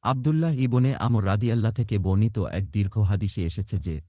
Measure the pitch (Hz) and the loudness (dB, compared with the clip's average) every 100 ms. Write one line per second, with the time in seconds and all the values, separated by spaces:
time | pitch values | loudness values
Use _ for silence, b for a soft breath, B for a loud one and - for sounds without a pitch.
0 | - 131 131 156 165 139 127 123 127 - | 0 0 2 0 0 0 2 2 2 0
1 | 113 117 95 101 120 117 110 - 120 104 | 0 2 2 0 2 2 0 -2 -2 -2
2 | 92 95 113 110 92 90 95 104 95 113 | 0 2 2 0 -4 -4 -4 -2 -2 0
3 | 98 98 98 - 85 - - 95 82 76 | 0 0 0 -2 -2 -2 -2 -2 -4 -6